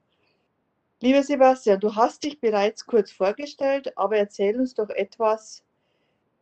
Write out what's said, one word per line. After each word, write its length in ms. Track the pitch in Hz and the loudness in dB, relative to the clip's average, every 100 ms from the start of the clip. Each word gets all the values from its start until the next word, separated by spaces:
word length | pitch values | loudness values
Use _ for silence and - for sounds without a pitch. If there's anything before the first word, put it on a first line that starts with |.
| _ _ _ _ _ _ _ _ _ _ | _ _ _ _ _ _ _ _ _ _
Lieber 220 | 247 277 | 2 2
Sebastian, 560 | 277 285 262 262 - 190 | 2 4 4 4 2 0
du 160 | 214 | 0
hast 300 | 208 247 - | 0 -2 0
dich 160 | 302 294 | -10 -4
bereits 440 | 226 208 208 220 | -2 0 0 -4
kurz 280 | - 233 202 | -2 0 0
vorgestellt, 840 | - 190 214 294 - 277 277 269 - | -2 -4 -4 -10 -6 -2 -2 -6 -6
aber 200 | 196 214 | -2 0
erzähl 420 | 202 - 202 233 | -2 -2 -2 -2
uns 160 | 254 | -4
doch 160 | - 214 | -4 -6
etwas 720 | - 196 _ 220 220 - - _ _ _ _ _ _ _ _ | -6 -8 _ -2 -2 -6 -20 _ _ _ _ _ _ _ _